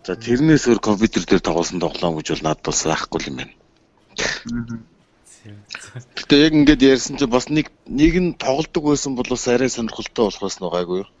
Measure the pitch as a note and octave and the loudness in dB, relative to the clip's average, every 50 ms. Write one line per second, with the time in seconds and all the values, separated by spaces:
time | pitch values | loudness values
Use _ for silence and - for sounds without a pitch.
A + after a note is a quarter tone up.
0 | _ - F2+ G2+ A2+ A#2+ A#2+ B2 D3+ D#3+ D#3 C#3 - A#2+ A#2 G2+ - A2 G#2 F#2 | _ -8 -10 -8 -2 -2 0 2 4 4 4 4 4 2 2 2 2 0 2 2
1 | A2 A2 - - E2+ - G2+ F2+ - - D#2+ E2+ E2 - F#2 F2 F2 D#2 - - | 0 0 0 -2 0 2 0 2 2 0 -2 -2 -2 -2 -4 -4 -4 -4 -4 -2
2 | F#2 E2+ D#2+ D#2 D2+ - D#2+ D2 D#2 D#2 D#2 - - - D2+ - - D#2+ D#2+ - | -2 -2 -2 -2 -4 -4 -6 -2 -2 -4 -4 -2 -4 -4 -4 -2 -2 -2 -2 -2
3 | - _ - D#2+ - C#2+ C2+ B1+ - - _ _ _ _ _ _ _ _ _ _ | -4 _ -6 -6 -6 -6 -8 -10 -12 -14 _ _ _ _ _ _ _ _ _ _
4 | _ _ _ - - - - - - A#3 A#3+ A#3+ A#3 A#3 A3+ A3+ A3 _ _ _ | _ _ _ -6 -6 -6 -6 -6 -8 -8 -8 -8 -6 -8 -10 -14 -14 _ _ _
5 | _ _ _ _ _ _ - _ _ G#2+ G#2 G#2 G2+ _ - - - - - B2 | _ _ _ _ _ _ -20 _ _ -20 -20 -20 -20 _ -16 -16 -16 -16 -18 -18
6 | - _ _ - - _ D3 C#3+ D3+ D#3+ D#3 D3+ D3 C#3 D3 B2 C3 C3+ C3+ B2 | -20 _ _ -14 0 _ 4 6 6 4 4 4 6 6 6 6 6 6 6 4
7 | - - C#3 - C#3+ A#2+ A#2+ B2+ - - D3+ D#3 D3 - _ _ _ - - C3+ | 0 -6 -4 -4 -2 0 0 0 0 0 -2 -2 -2 -4 _ _ _ -8 0 2
8 | D3+ E3 E3 F#3 F#3 E3+ - _ - F3+ - D3 D#3 - - F3 D3 D3 D3 C3+ | 2 4 4 2 0 0 -4 _ -2 -2 -2 -2 -2 -4 -4 -2 0 2 0 0
9 | - C#3 C3 A#2+ B2 - B2+ A#2+ - B2 A#2+ B2 C3 B2 - A#2+ A#2 A2 - - | 0 -6 -4 -4 -4 -4 -4 -4 0 0 2 2 2 0 -2 -4 -6 -6 -8 -10
10 | G#2+ - _ - A#2 G2+ - - G2+ F#2+ - - F#2+ E2+ E2 F2+ F2+ E2+ F2+ F#2 | -12 -8 _ 0 0 0 0 -4 -8 -8 -6 -6 -6 -4 -2 -4 -2 -2 -4 -6
11 | G2 _ _ _ | -6 _ _ _